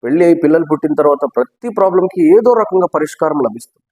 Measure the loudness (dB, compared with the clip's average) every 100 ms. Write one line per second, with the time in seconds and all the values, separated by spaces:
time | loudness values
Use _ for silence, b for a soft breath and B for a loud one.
0 | -2 0 2 2 2 0 0 -4 -2 0
1 | 2 2 -2 -4 -6 _ -10 -2 0 0
2 | -2 0 4 4 4 0 0 -2 -2 -2
3 | -6 -4 -4 -2 -4 -6 -20 _ _